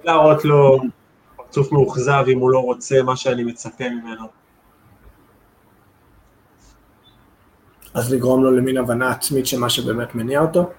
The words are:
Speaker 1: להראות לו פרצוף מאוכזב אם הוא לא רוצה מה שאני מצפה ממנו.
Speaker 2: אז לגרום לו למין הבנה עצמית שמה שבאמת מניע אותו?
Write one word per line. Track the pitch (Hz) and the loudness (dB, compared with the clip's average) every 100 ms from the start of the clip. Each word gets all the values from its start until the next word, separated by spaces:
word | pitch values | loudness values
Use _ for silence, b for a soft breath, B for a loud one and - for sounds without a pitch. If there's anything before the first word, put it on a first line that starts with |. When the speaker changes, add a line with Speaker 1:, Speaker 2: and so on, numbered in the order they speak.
Speaker 1:
להראות | 170 160 156 151 | 0 4 4 4
לו | 151 147 139 135 131 - _ _ _ - | 2 4 6 4 2 -10 _ _ _ -20
פרצוף | - 143 139 | -8 -4 0
מאוכזב | 143 131 131 123 139 131 | 2 2 0 0 2 2
אם | 127 | 2
הוא | 127 | 2
לא | 131 | 2
רוצה | 123 120 - 135 | 0 -6 0 0
מה | 127 127 | 0 -2
שאני | 135 120 | -4 -4
מצפה | 120 120 117 - 123 | -4 -8 -14 -10 -8
ממנו. | 120 117 110 110 _ _ _ _ _ _ _ - _ _ _ _ _ _ _ _ _ _ _ _ _ _ _ _ _ _ _ _ _ _ _ _ _ _ _ - | -8 -12 -16 -18 _ _ _ _ _ _ _ -20 _ _ _ _ _ _ _ _ _ _ _ _ _ _ _ _ _ _ _ _ _ _ _ _ _ _ _ -12
Speaker 2:
אז | 117 120 | -6 -2
לגרום | 131 123 131 | -2 2 2
לו | 131 | 4
למין | 127 127 131 | 2 0 -2
הבנה | 120 117 127 | -2 -2 -2
עצמית | 123 - 139 127 | -4 -4 -4 -4
שמה | 127 120 | -4 -4
שבאמת | - 123 117 117 | -4 -4 -6 -6
מניע | 120 113 143 | -8 -4 0
אותו? | 160 175 180 | 0 0 -2